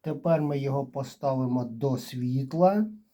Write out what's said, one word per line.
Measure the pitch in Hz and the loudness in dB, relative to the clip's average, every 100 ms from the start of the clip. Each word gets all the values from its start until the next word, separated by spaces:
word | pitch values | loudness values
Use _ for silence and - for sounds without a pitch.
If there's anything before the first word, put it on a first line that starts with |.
Тепер | - 147 175 165 | -6 -4 2 2
ми | 147 143 | 2 0
його | 135 135 135 | 0 -2 -2
поставимо | 139 135 - 143 131 127 123 | -6 -10 -4 -2 0 0 0
до | 120 113 135 123 | -2 -2 -2 -2
світла. | - 127 123 131 135 160 180 208 214 - _ | -4 -6 -2 -2 -2 4 4 4 0 -4 _